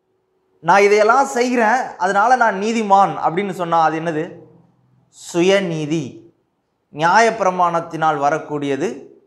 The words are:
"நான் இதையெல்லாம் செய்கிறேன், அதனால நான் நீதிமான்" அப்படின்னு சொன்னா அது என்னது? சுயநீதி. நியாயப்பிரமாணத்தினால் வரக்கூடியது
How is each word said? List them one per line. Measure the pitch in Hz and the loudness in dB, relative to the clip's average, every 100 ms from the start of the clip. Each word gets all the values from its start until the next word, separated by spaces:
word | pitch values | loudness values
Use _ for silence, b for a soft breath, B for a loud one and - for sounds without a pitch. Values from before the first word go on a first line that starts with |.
| _ _ _ _ _ _ | _ _ _ _ _ _
"நான் | 160 196 | 2 4
இதையெல்லாம் | 202 214 214 254 269 | 6 4 4 2 2
செய்கிறேன், | 240 254 247 214 254 214 - | -2 -2 0 0 0 -4 -4
அதனால | 185 196 226 254 | -2 2 2 2
நான் | 226 190 | 2 0
நீதிமான்" | 214 233 208 196 190 143 156 | -4 -2 2 4 4 0 -4
அப்படின்னு | 165 202 | -2 -6
சொன்னா | 180 170 170 | -6 -2 0
அது | 160 156 | 0 -2
என்னது? | 170 151 175 - - _ _ _ _ _ _ | -6 -6 -8 -12 -20 _ _ _ _ _ _
சுயநீதி. | - - 175 170 196 185 160 151 165 127 - - _ _ _ _ _ _ | -20 -6 0 2 2 0 -6 -4 -4 -6 -14 -20 _ _ _ _ _ _
நியாயப்பிரமாணத்தினால் | 139 165 196 226 190 190 185 175 170 165 160 160 147 | -4 2 4 2 2 -2 0 0 0 -6 -4 -2 0
வரக்கூடியது | 143 151 147 147 143 135 185 254 - - | -2 -2 -6 -6 -4 -4 -4 -8 -18 -20